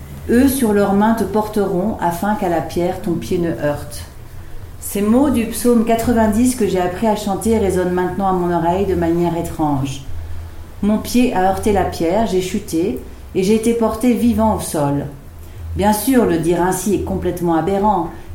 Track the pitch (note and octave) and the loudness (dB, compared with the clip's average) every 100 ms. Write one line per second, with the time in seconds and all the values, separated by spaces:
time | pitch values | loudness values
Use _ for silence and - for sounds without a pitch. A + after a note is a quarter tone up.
0 | - - - A#3 C4+ B3+ A3+ G3+ G3 G3 | -14 -12 2 4 4 4 2 4 4 4
1 | G#3+ A#3 F#3 G#3+ G#3+ G#3+ F#3+ F3 G#3+ - | 4 2 0 0 0 -2 0 0 -2 -2
2 | F3 E3+ G3+ G#3+ F3+ D#3+ - F3 F3 F3+ | -2 0 -2 0 0 -2 -2 -2 -2 -2
3 | F3+ E3 - F3+ E3+ - D3 C#3+ - - | -4 -4 -2 -2 -2 -2 -2 -4 -8 -12
4 | - - - - - - - - - G3+ | -14 -16 -16 -14 -12 -12 -12 -12 -8 -2
5 | G#3 A#3+ D4 A#3 A3 - A#3+ A#3 A3+ A3+ | 2 4 4 2 -2 0 2 4 4 2
6 | A#3 A3+ A3 G#3 B3+ B3 G3 F3+ F3 - | 2 2 2 4 2 2 0 0 -2 0
7 | A3+ G#3 G3+ F#3 A3 A3 G3 F3+ F3+ F3+ | 0 0 -2 -2 0 2 2 2 0 0
8 | F3+ F#3+ G3 F3+ F3 E3+ E3 F#3 F#3+ F3 | 0 0 0 2 0 2 2 0 0 0
9 | E3 E3+ E3+ E3 E3 - D3+ C#3 C3+ - | 2 2 0 -2 -4 -2 0 0 -2 -6
10 | - - - - - - - - G3+ A3 | -6 -8 -6 -8 -10 -14 -14 -4 0 0
11 | - A#3+ A#3 F#3+ F#3+ F#3+ G#3+ G3 - - | 0 2 2 2 2 2 0 0 0 0
12 | E3 G3 A3 F#3 F3 - - D#3+ G3 B3+ | 0 0 2 0 0 -4 -2 -2 -2 -4
13 | - - - F#3 F#3+ A3 A#3 A#3 A3 - | -10 -16 -6 -2 2 2 2 2 0 2
14 | B3 G#3 A#3 G#3 A3 G3 - E3 C#3+ C#3+ | 2 4 2 4 2 0 -2 -2 0 0
15 | C#3 - - - - - - - G#3 G#3 | -4 -10 -16 -16 -16 -12 -8 0 2 2
16 | C4+ B3+ F#3+ E3 D#3+ F3 F#3 F3+ G#3+ F3 | 2 4 4 2 2 2 2 0 0 0
17 | E3 F#3 F3+ E3+ E3+ E3 E3 G3 G#3 F3+ | 0 -2 -2 -2 0 0 0 2 2 2
18 | E3 - - | -2 -8 -12